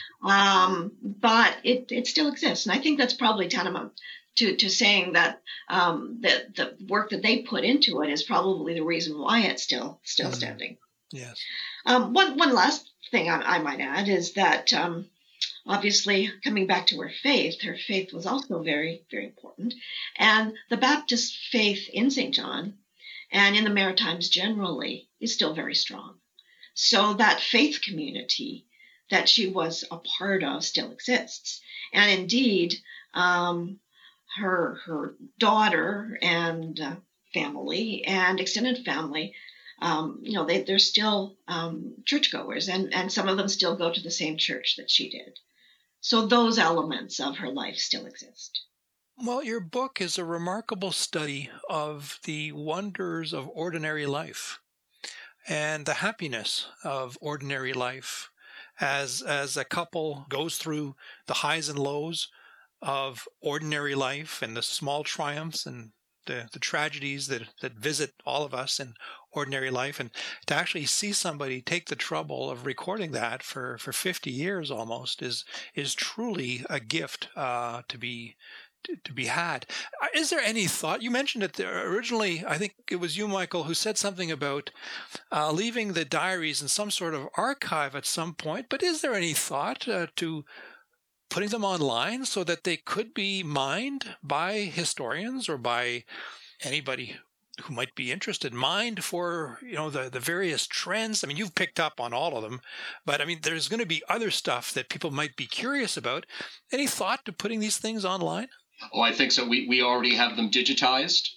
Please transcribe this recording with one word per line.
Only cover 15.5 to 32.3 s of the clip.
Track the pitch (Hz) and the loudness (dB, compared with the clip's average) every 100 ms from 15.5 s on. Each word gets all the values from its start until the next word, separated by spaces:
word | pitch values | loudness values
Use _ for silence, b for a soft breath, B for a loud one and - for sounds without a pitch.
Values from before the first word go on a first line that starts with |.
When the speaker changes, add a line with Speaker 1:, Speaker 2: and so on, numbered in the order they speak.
| B - | B -2
Speaker 1:
obviously, | 196 202 196 202 196 208 - | 2 4 2 4 4 2 0
coming | 269 208 190 | 0 2 4
back | 180 - | 4 4
to | - | 2
her | - - | -6 -2
faith, | 269 170 165 - | 4 4 4 -2
her | 170 170 | -6 -6
faith | - 190 190 | -2 -2 -2
was | 170 | -4
also | 190 269 - 170 | -2 -2 -2 -4
very, | 160 147 160 165 _ | 0 0 0 -6 _
very | 104 - | -10 -10
important. | - - - 226 - B B B - | -14 -20 -6 -6 -6 B B B 4
And | 214 214 220 220 B | 6 6 4 -4 B
the | 214 | 2
Baptist | 262 294 - 233 - - - | 4 4 2 0 0 -4 0
faith | 233 208 196 - | 4 4 2 -2
in | 196 269 | 2 2
Saint | 269 - | 2 0
John | - 139 135 196 - _ _ B B B | 0 -2 -4 -6 -10 _ _ B B B
and | 202 202 | 6 6
in | 208 | 6
the | 214 | 4
Maritimes | 202 190 185 190 170 170 | 4 4 4 2 0 2
generally | 180 208 208 180 135 - - - _ | 4 4 0 0 -2 -4 -6 -10 _
is | 226 | -4
still | - 160 | 2 0
very | 160 - | 0 -2
strong. | - - - - - _ _ b b b | 0 -2 -4 -14 -20 _ _ b b b
So | - - 214 208 | 2 6 8 6
that | 202 208 - | 6 6 6
faith | - 233 147 - | 4 6 6 4
community | 202 160 139 - - - - - _ b b b _ | -2 -4 -4 -6 -2 -2 -2 -8 _ b b b _
that | 202 - | 2 6
she | - 190 | 6 4
was | 185 165 165 - | 2 0 -2 -8
a | 170 | -10
part | - - 202 190 | -4 -4 0 0
of | 139 - | 0 -2
still | - - - | -2 -2 -4
exists. | - - 247 - - - - B B B | -8 0 0 0 -10 -8 -10 B B B
And | 196 208 185 | 4 6 6
indeed, | 180 | 4